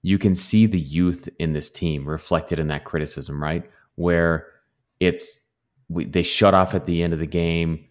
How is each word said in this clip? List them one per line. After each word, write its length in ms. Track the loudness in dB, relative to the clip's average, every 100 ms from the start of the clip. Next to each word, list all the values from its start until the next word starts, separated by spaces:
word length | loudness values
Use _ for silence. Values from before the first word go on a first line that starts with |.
you 160 | 2 2
can 160 | 2
see 320 | 2 2 4 4
the 140 | 4
youth 480 | -2 0 0 0 -10 _
in 140 | -4
this 180 | -4 -6
team 380 | -6 -4 -4 -6
reflected 500 | -8 -2 -2 0 -4
in 100 | -2
that 160 | -4
criticism, 560 | -4 -6 -6 -8 -10 -6
right? 300 | -4 -4 -8 _ _
Where 520 | -4 0 2 2 0 -6 _ _ _ _ _
it's, 420 | 0 0 -10 -14 _ _ _ _ _
we, 160 | -6 -2
they 160 | -2
shut 320 | 0 4 6
off 200 | 6 4
at 120 | 0 -2
the 160 | -2
end 100 | 0
of 60 | -2
the 80 | -2
game. 580 | -2 0 0 -2 -4 _